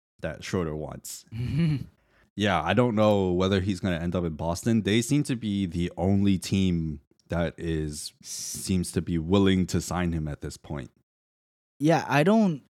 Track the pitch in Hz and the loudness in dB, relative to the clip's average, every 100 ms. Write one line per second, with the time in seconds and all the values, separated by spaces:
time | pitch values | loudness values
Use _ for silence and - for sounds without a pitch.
0 | _ _ 82 - - 98 82 76 71 65 | _ _ -10 -10 -6 -4 -2 -6 -8 -12
1 | - - - 110 123 139 165 143 - _ | -14 -16 -14 -8 -6 -2 0 -2 -6 _
2 | _ _ _ - 101 87 78 101 123 107 | _ _ _ -2 2 2 2 2 2 4
3 | 107 104 92 90 92 98 92 92 104 85 | 4 4 2 2 2 2 0 -2 -2 -2
4 | 87 90 87 78 80 85 - 113 95 107 | -2 -2 -2 -4 -4 -2 0 0 2 0
5 | 120 143 139 123 110 101 95 85 85 - | 2 0 0 -4 -2 -2 -2 -2 -4 0
6 | 92 98 101 95 - 98 92 85 80 73 | 2 4 4 2 2 2 2 0 -2 -8
7 | - _ _ 85 85 - 85 80 78 73 | -14 _ _ -2 -2 -4 -4 -2 -4 -8
8 | - - - - - - - 92 85 - | -12 -16 -14 -12 -10 -10 -2 0 0 -2
9 | 85 85 78 98 98 95 87 90 - 85 | -2 -4 2 4 4 4 0 -2 -4 -2
10 | 90 82 76 69 73 - - 76 62 _ | -2 -2 -4 -8 -10 -14 -12 -12 -12 _
11 | _ _ _ _ _ _ _ _ 147 160 | _ _ _ _ _ _ _ _ 2 2
12 | 107 135 156 220 208 147 - | 2 2 4 6 4 0 -6